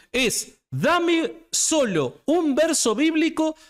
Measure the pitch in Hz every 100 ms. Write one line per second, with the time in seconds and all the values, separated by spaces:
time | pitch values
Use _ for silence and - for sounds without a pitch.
0 | _ 254 240 - - - _ 131 226 349
1 | 349 330 302 - - - - 311 247 170
2 | 127 - - 339 311 262 320 302 240 214
3 | 320 320 320 320 311 311